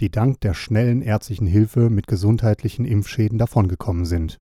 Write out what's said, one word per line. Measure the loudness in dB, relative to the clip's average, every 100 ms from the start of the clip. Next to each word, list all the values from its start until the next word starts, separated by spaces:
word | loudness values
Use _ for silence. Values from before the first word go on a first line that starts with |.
die | -4
dank | 0 0 0
der | -2
schnellen | -4 -2 0 2 0
ärztlichen | 0 -2 -4 -4 2
Hilfe | 4 2 2 2
mit | 2 -2
gesundheitlichen | 0 2 2 2 0 -2 -4 -2
Impfschäden | 0 -2 -2 -2 0
davongekommen | 0 2 0 -2 -4 -4 -2
sind. | -2 -4 -8 _